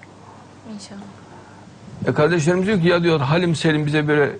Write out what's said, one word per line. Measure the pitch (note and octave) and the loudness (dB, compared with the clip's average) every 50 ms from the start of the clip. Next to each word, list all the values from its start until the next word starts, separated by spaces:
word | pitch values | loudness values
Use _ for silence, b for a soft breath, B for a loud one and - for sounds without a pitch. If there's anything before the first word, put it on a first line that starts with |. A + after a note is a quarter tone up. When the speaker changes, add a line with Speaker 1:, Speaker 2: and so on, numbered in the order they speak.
| - - - - - - - - - - - - - A3+ G#3+ | -20 -20 -20 -20 -20 -20 -20 -20 -20 -20 -20 -20 -18 -16 -16
Speaker 1:
İnşallah. | G3+ - - G#3 G3+ G3+ G3+ F#3+ - - - - - - - - - - - - - - - - - - | -16 -16 -16 -18 -18 -18 -18 -20 -20 -20 -20 -20 -20 -20 -20 -20 -20 -20 -20 -20 -20 -20 -18 -14 -8 -6
Speaker 2:
E, | C3 B2+ | -4 0
kardeşlerim | D3 D3+ D#3+ F3 F3 C#3 E3+ F3+ F#3 F#3 | 2 2 2 2 2 2 2 2 2 2
diyor | G3+ A3 F#3 | 0 2 2
ki, | E3 | 2
"Ya," | F3 F3 F3 E3+ | 2 2 2 2
diyor, | E3+ D#3+ D3+ | 2 2 2
"Halim | C3+ C3+ D#3+ F3 F3+ E3+ E3 | 2 0 0 2 2 0 0
Selim | - - E3 D3+ D3+ D3+ | 0 0 0 0 0 0
bize | D3 D3+ D#3 D3+ | 0 0 0 0
böyle | D3 D3 D3+ C#3+ A#2 G2+ G2+ | 2 2 2 2 0 -2 -4